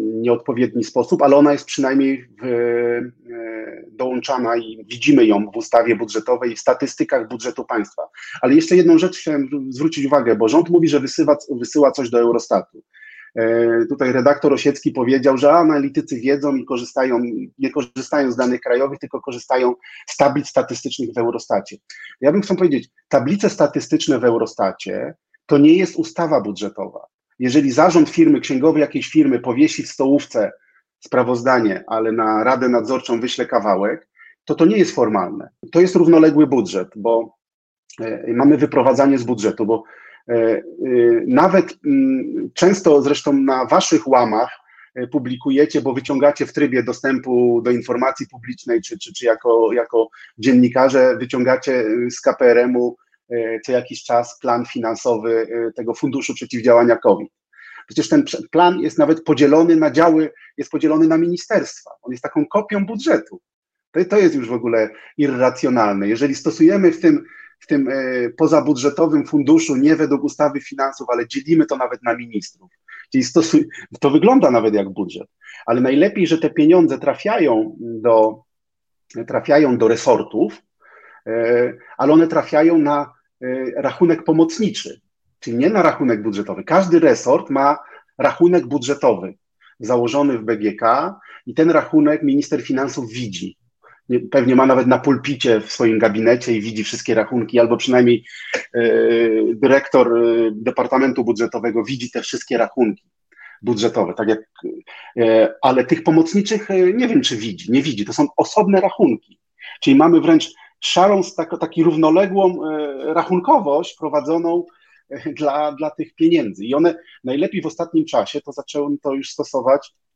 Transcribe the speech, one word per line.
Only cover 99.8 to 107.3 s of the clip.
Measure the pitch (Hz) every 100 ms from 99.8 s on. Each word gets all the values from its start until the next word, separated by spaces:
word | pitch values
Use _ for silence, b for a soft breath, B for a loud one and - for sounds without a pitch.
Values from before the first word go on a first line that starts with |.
| - 135 120 117
e, | 117 117 113
departamentu | 107 113 127 123 131 135 127
budżetowego | 117 110 117 117 113 113
widzi | 107 131 123
te | 117
wszystkie | - 127 - 120
rachunki | 110 - 113 - _ _ _ B B B
budżetowe, | 117 107 113 120 113
tak | 90 110
jak, | 110 - _ - - - B B 123
e, | 113 110 110 -
ale | 131 127 123
tych | -
pomocniczych, | - 160 160 202 202 208 -
e, | 190 185
nie | 226 247
wiem, | 214
czy | -